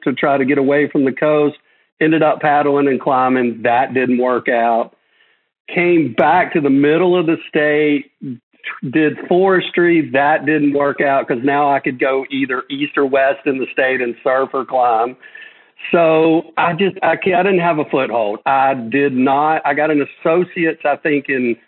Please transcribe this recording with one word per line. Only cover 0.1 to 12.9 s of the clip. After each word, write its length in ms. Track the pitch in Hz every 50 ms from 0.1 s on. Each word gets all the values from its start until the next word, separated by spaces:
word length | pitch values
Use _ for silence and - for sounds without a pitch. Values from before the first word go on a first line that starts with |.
| 127
try 240 | - - 147 139
to 80 | 135 131
get 120 | 127 143
away 300 | 139 135 135 143 147 147
from 180 | 147 - 151 135
the 60 | 131
coast. 460 | 127 - 156 151 151 151 147 143 143 - _ _ _ _ _ _ _ -
Ended 200 | 156 156 160 156
up 200 | 156 151 127 -
paddling 460 | 151 147 143 147 147 147 143 143 143
and 140 | 139 131 117
climbing. 600 | - 151 135 127 131 127 127 127 123 120 113 113 107
That 300 | 120 117 123 135 - 139
didn't 240 | 131 127 127 127
work 320 | 120 127 127 123 117 - -
out. 440 | 123 117 117 117 117 113 - - - _ _ _ _ _ _ _ _ _ _ _ _ _ _ - -
Came 400 | 185 175 175 175 165 147 123 110
back 360 | - 165 151 170 180 165 - -
to 80 | 170
the 80 | 143 135
middle 500 | 135 139 143 147 156 165 185 180 180 180
of 60 | 170
the 100 | 160 165 - - -
state, 600 | - 156 151 151 147 151 151 147 147 139 - - _ _ - 135 120 120 _ _ _ _ - - - - - 135
did 280 | 120 156 156 147 143 - -
forestry. 840 | - 180 180 190 196 190 180 175 - - 180 175 170 170 160 143 127
That 340 | 123 135 143 151 160 - 135
didn't 280 | 143 156 151 147 143 139
work 280 | 143 143 143 131 -
out 260 | 156 139 139 135 117
'cause 160 | - 139 117 127
now 260 | 143 143 147 147 139
I 120 | 139 135
could 180 | - 147 131 127
go 260 | 151 135 135 135 131 -
either 320 | 135 131 139 127 127 123 - -
east 280 | 139 139 147 143